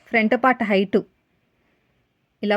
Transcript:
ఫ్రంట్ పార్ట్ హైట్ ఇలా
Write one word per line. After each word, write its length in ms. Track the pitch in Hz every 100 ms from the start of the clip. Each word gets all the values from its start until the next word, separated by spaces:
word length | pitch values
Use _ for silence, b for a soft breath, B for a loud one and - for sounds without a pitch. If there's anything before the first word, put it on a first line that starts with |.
| -
ఫ్రంట్ 280 | 233 220 247
పార్ట్ 240 | 254 240
హైట్ 360 | 208 196 196 196 - _ _ _ _ _ _ _ _ _ _ _ _ -
ఇలా 140 | 208